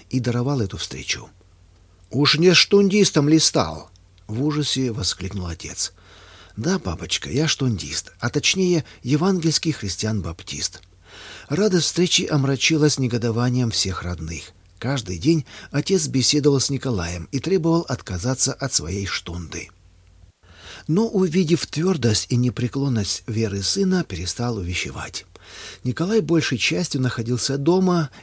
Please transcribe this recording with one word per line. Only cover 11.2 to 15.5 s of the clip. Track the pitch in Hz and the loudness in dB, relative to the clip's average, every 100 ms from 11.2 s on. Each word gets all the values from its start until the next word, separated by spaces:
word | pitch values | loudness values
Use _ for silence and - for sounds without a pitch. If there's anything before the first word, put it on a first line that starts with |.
| - - - | -18 -16 -6
Радость | 156 208 180 - | 0 2 2 2
встречи | - 180 - | 2 2 2
омрачилась | 196 151 135 135 - 160 151 139 | 2 2 2 2 2 4 4 2
негодованием | 127 117 117 113 123 123 117 | 0 0 0 0 2 2 0
всех | - 98 90 | 0 -2 -4
родных. | 90 85 80 78 - - _ - | -6 -6 -8 -10 -12 -20 _ -10
Каждый | 123 139 101 87 | -4 -4 -4 -2
день | 123 165 - | 2 2 0